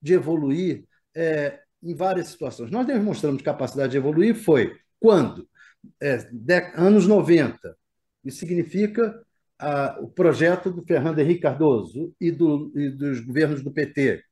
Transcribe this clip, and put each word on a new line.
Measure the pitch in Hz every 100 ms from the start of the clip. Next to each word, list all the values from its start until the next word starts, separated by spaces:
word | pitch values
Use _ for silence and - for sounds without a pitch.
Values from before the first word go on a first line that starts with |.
de | 143
evoluir, | 180 143 165 139 151 185 139 - _ _ 160
é, | 165 156 143 - _ _
em | 170 156
várias | 185 180 -
situações. | - 139 117 117
Nós | 208 254
demonstramos | 254 208 151 151 135
capacidade | - 143 131 135 135
de | 135
evoluir | 135 151 214 226
foi | - 147 98 - _ _
quando? | 226 190 117 - - _ _ _ - _
É, | 143 120 110
de-, | 120 120 175 175 -
anos | 180 208 180
noventa. | 208 151 165 127 - 87 - _ _ _ _
Isso | 135 -
significa, | 165 175 165 185 208 214 226 220 _ _ _ _
ah, | 147 143 139 -
o | -
projeto | - 175 123 165 180 185
do | 175
Fernando | 160 170 151 156
Henrique | 147 175
Cardoso | 156 139 156 120 87 113 165 -
e | 170
do, | 147 165 147 151 143
e | 143
dos | 135 143 127
governos | 120 127 156 143
do | 135
P | 139 143
T. | - 135 87 -